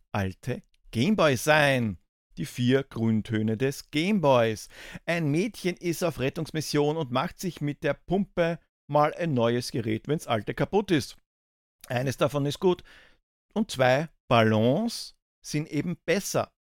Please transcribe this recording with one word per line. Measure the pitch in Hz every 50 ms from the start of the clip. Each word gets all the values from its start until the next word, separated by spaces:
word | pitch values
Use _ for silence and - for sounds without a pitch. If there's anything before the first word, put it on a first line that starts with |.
| _ _
alte | - 110 98 95 92 - - - 120 - - _ _ _ _ -
Gameboy | - 113 123 180 220 196 175 151 135 110
sein. | - 151 151 156 147 143 135 127 117 110 95 - _ _ _ _ _ _ -
Die | - 165
vier | - - - 123 123 131 135 139
Grüntöne | - - - 113 113 110 110 98 - 110 107 107 110 110
des | 101 131 135 139 - - _
Gameboys. | - 147 160 190 220 202 156 143 135 123 117 113 110 - - - - - - - - - -
Ein | - 165 175 165 143
Mädchen | 143 160 196 240 - - - 180 180 -
ist | - 175 160 - 185
auf | 170 - -
Rettungsmission | 123 135 - - 160 - - 156 147 - - 151 147 147 151 165
und | 156 120
macht | 123 127 147 180 - -
sich | - 185 - -
mit | 147 147 143 - -
der | 143 143
Pumpe | - _ - 175 196 196 - _ - 170 165 170 156 _ _ _ _ _ -
mal | 147 147 147 156 -
ein | - 175 165 143
neues | 123 113 117 120 120 123 -
Gerät, | - 139 104 113 110 110 - -
wenn's | 143 - - -
alte | 123 107 101 - 131
kaputt | - 147 - - 196 208 -
ist. | 185 143 110 - - - _ _ _ _ _ _ _ _ _ _ _ _ - -
Eines | 131 120 131 135 123 -
davon | 170 - - 143 139
ist | 143 139 -
gut | - 185 180 - - - - - - - _ _ _ _ _ _ _ _ -
und | 202 220 -
zwei | - 123 127 123 127 135 165 - _ _ _ -
Ballons | 127 117 110 110 110 107 110 120 135 190 226 233 - - - - - _ _ _ _ _
sind | - - - 147 156 156
eben | - 147 - 175 170 - _
besser. | - 165 202 190 - - 143 110 - _ _ _ _ _